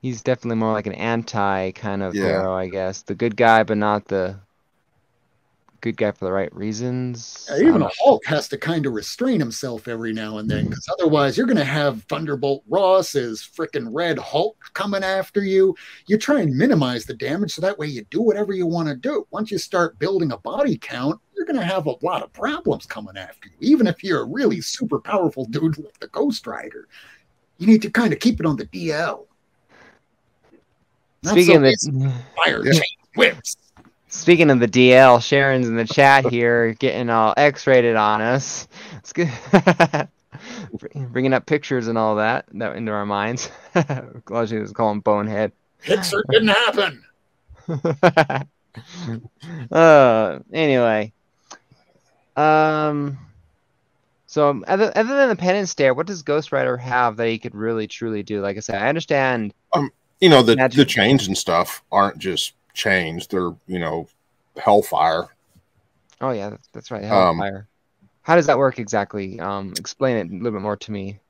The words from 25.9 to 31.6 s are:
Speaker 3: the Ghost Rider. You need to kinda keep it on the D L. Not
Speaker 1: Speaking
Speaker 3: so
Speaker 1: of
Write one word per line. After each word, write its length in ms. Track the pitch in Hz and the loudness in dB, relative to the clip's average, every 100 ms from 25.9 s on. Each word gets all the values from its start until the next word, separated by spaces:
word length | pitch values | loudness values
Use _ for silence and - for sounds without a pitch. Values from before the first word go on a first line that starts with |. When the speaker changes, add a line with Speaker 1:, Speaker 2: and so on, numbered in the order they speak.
| _ | _
Speaker 3:
the 60 | - | -14
Ghost 380 | - 285 226 - | -4 -4 -4 -10
Rider. 440 | - - - - - - _ _ _ _ _ | -14 -14 -18 -20 -20 -20 _ _ _ _ _
You 100 | 180 | 4
need 140 | 220 | 4
to 60 | 214 | 4
kinda 280 | - 233 151 | -2 -2 0
keep 240 | 233 - | 0 0
it 40 | 165 | -2
on 120 | 135 | -4
the 80 | 107 | -6
D 260 | 190 170 | -8 -6
L. 360 | 151 165 101 - _ _ _ _ _ - _ _ _ _ _ _ _ _ _ _ _ _ _ | -4 -4 -8 -14 _ _ _ _ _ -20 _ _ _ _ _ _ _ _ _ _ _ _ _
Not 80 | - | 0
Speaker 1:
Speaking 220 | 208 175 | 4 8
Speaker 3:
so 40 | |
Speaker 1:
of 40 | 165 | 8